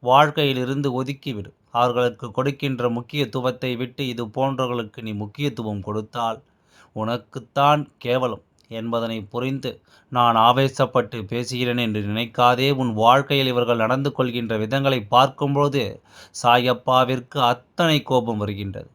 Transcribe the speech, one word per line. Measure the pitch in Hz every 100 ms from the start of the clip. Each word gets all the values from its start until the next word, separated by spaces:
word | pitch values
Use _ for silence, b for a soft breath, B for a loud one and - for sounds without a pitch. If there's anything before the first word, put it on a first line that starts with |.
வாழ்க்கையிலிருந்து | 123 131 151 147 147 127 127 135 139
ஒதுக்கிவிடு. | 127 131 139 - 113 95 _ _
அவர்களுக்கு | 117 123 120 123 110 123
கொடுக்கின்ற | 104 135 139 143 127 120
முக்கியத்துவத்தை | 117 120 147 131 131 123 123 131 120
விட்டு | 123 123 135
இது | 117 117
போன்றவர்களுக்கு | 117 135 135 127 120 110 -
நீ | 110
முக்கியத்துவம் | 104 104 104 147 117 110 104
கொடுத்தால் | 95 107 107 123 113 110 _ b b b b -
உனக்குத்தான் | 110 120 - 135 113 - 143 151 147 _
கேவலம் | 123 123 127 110 _ _ _
என்பதனை | 113 113 117 113 113
புரிந்து, | 101 120 127 135 135 - b b b
நான் | 123 120 113
ஆவேசப்பட்டு | 113 123 135 131 131 131 113 117
பேசுகிறேன் | 98 117 120 127 123 123
என்று | 117 107
நினைக்காதே. | 101 107 117 107 123 123 135 139
உன் | 127
வாழ்க்கையில் | 107 113 131 139 139 131
இவர்கள் | 123 120 117
நடந்து | 110 131 139
கொள்கின்ற | 139 131 117 117 110
விதங்களை | 107 135 139 127 104
பார்க்கும்போது | 123 135 - 143 139 143 139 104 - B B B -
சாயப்பாவிற்கு | 123 123 123 120 - 127 127 127 123 147 123
அத்தனை | - _ - 170 151
கோபம் | - 131 113 110
வருகின்றது. | 104 101 101 92 -